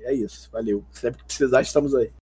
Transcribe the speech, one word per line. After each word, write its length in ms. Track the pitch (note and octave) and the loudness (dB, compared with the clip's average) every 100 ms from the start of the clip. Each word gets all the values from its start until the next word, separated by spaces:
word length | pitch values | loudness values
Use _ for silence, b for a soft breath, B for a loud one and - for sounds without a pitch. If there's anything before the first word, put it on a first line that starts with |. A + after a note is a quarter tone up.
| A#2+ | -4
é 80 | |
isso, 360 | C3+ G2+ - - | -4 -4 -10 -12
valeu. 320 | A2+ A2+ G2+ - | -6 -2 -2 -4
Sempre 300 | - A#2+ - | -6 -6 -6
que 60 | - | -8
precisar, 340 | - C3+ A2+ | -2 4 4
estamos 340 | - D3+ C#3+ | 4 0 2
aí. 200 | C3+ A2+ - | 0 0 -4